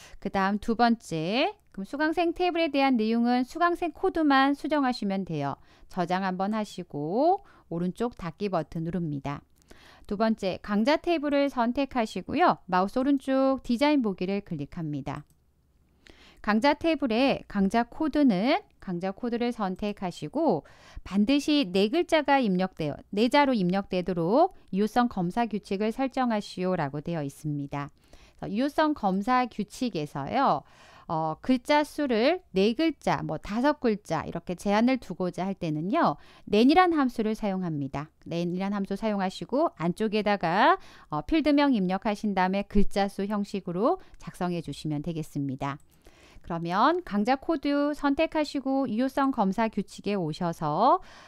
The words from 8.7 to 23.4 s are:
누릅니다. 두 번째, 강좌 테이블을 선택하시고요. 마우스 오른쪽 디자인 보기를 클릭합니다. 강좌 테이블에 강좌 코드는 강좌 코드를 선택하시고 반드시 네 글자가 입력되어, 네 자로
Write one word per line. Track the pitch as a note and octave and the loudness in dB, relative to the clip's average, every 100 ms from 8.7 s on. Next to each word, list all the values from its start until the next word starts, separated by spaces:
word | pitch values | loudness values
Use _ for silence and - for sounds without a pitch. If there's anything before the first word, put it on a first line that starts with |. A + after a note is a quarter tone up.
| E3+ | -6
누릅니다. | E3 F3+ E3 C#3+ C#3 D3 - _ _ - - - - | -4 -4 -4 -4 -6 -10 -14 _ _ -20 -20 -20 -10
두 | G3+ | -2
번째, | A3+ A3 F#3+ - | 0 0 -2 -6
강좌 | - G3+ A3+ E4 | -2 0 2 2
테이블을 | F4 E4 D4 C#4+ C#4 | 2 0 0 0 0
선택하시고요. | C4 A#3 B3 C#4 B3+ A3 F#3+ F3 C4+ F4 E3+ - | 0 -2 0 -2 -2 -2 -4 -6 2 2 2 0
마우스 | F3+ G3 B3+ | 0 2 0
오른쪽 | C4 C#4 - C4+ C4+ C4+ | 2 0 2 2 2 0
디자인 | - A#3 C#4+ D4 | -2 0 4 2
보기를 | G#3+ F#3 F3+ G3+ | 0 -2 -4 -4
클릭합니다. | - D#3 C#3+ F3 D#3+ D3 C#3+ C#3 - _ _ _ _ _ _ _ - - - - | -4 -8 -8 -8 -6 -6 -6 -10 -12 _ _ _ _ _ _ _ -20 -20 -20 -8
강좌 | - G#3+ C#4+ | 0 2 4
테이블에 | D4 E4 D#4+ C4 A3 C4+ - - | 2 0 0 0 2 2 0 -4
강좌 | G3+ G3 A#3 | 0 2 2
코드는 | A#3 - D#4 D4+ C#4 F3+ A#3+ F#4 - _ | -2 -2 -2 4 4 4 2 0 -2 _
강좌 | - F3 F#3+ | -10 -6 -6
코드를 | G3 A#3+ A3+ A#3+ | -6 -6 -2 -4
선택하시고 | A#3 F#3+ F#3 G#3 G#3 F#3 - D3+ D4 D#4+ D#3+ - - - - | -2 -4 -4 -6 -6 -8 -8 -8 0 2 0 -2 -20 -18 -18
반드시 | - G3 G#3 C#4+ D4 D4 G3 | -4 0 4 4 4 2 2
네 | F#3 G#3 | 2 2
글자가 | D#4+ F4 D#4 C#4+ C#4 | 2 2 2 4 2
입력되어, | A#3 F3+ F#3 - D3+ - - | 4 2 0 -2 -6 -6 -6
네 | G3+ A#3+ | 0 4
자로 | C#4+ | 4